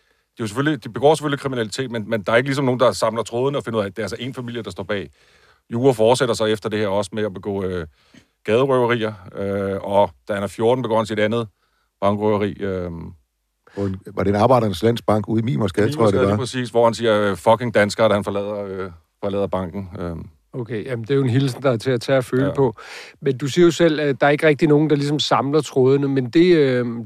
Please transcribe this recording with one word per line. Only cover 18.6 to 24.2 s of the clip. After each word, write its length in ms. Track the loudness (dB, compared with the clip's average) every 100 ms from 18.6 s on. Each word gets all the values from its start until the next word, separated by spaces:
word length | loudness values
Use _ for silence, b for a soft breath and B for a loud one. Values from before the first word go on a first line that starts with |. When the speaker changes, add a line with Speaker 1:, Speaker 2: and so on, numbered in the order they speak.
| -8
Speaker 1:
øh, 240 | -8 -8 -12 _ _
forlader 240 | -4 -2 -2
banken, 420 | -2 -4 -8 -10 -10
øh. 160 | -10 -10 -14 _ _
Speaker 3:
Okay, 320 | -12 -8 -8 -8
jamen, 180 | -8 -2
det 60 |
er 40 | 0
jo 80 |
en 60 | 2
hilsen, 340 | 2 0 0
der 80 | -2
er 60 | 0
til 140 | -2
at 100 | -2
tage 160 | 0 0
at 80 | 2
føle 200 | 0 0
Speaker 1:
Ja. 80 |
Speaker 3:
på. 220 | 2 0 -2 B B B B
Men 160 | -4 -4
du 100 | -2
siger 180 | 4 4
jo 60 |
selv, 280 | 6 2 2
at 220 | -2 2